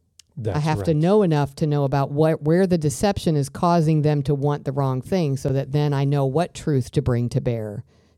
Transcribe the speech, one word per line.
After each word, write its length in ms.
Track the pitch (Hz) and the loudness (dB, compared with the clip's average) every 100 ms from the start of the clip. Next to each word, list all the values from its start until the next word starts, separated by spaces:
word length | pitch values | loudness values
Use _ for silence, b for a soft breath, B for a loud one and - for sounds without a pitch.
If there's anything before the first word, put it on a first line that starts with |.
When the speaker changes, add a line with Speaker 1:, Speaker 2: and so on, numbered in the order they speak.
| _ _ _ - | _ _ _ -10
Speaker 1:
That's 200 | 110 101 | -4 -2
Speaker 2:
I 40 | |
have 240 | 151 151 | -2 0
to 80 | 98 | 0
Speaker 1:
right. 40 | 151 | 2
Speaker 2:
know 260 | 165 214 | 4 4
enough 320 | 190 147 143 - | 4 2 0 -2
to 100 | 160 | -2
know 180 | 147 | 0
about 260 | 139 139 139 | 0 0 0
what, 320 | 143 156 160 | 2 2 2
where 240 | 151 170 190 | 2 2 2
the 120 | 180 | 2
deception 580 | 147 - 208 196 - 151 | 0 0 0 0 0 0
is 120 | 139 | -2
causing 540 | - 175 175 156 156 | -2 2 4 4 2
them 200 | 147 147 | 2 0
to 120 | 139 | 0
want 300 | 143 143 147 | 0 0 -2
the 80 | - | -4
wrong 300 | 135 135 127 | -2 -2 -2
thing 340 | - 190 151 135 | -2 -2 0 -2
so 120 | 147 | -2
that 220 | 135 139 | -2 -2
then 200 | 147 147 | 0 0
I 120 | 139 | 0
know 220 | 139 143 135 | 0 0 0
what 280 | 139 175 | 0 -4
truth 360 | - - 139 123 | -4 -2 -2 0
to 100 | - | -2
bring 260 | 131 120 120 | 0 0 0
to 100 | 135 | -2
bear 440 | 131 117 107 101 b b b | -2 -4 -6 -10 b b b